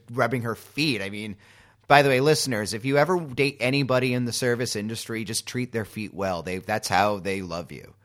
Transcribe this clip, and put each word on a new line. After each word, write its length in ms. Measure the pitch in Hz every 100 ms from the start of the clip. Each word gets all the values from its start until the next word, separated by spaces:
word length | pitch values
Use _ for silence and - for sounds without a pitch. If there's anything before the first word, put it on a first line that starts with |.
| -
rubbing 300 | 123 120 127
her 120 | 113 107
feet. 460 | - - 156 110
I 80 | 98
mean, 280 | 104 107 98 _ - _ _ -
by 140 | 143
the 80 | 143
way, 100 | 127
listeners, 540 | 143 151 135 110 104
if 100 | 110 131
you 120 | 143
ever 220 | 151 180
date 380 | 156 123 139 -
anybody 520 | 123 139 131 127 123
in 120 | 123 120
the 80 |
service 420 | 110 127 120 120 107
industry, 480 | 104 113 - 113
just 240 | 107 110 -
treat 240 | 127 123
their 140 | 113 101
feet 280 | - 104
well. 300 | 85 95 87
They, 140 | 82 92
that's 300 | 98 107 -
how 300 | 92 104 104
they 220 | 90 98
love 300 | 90 85 85
you. 220 | 69 - -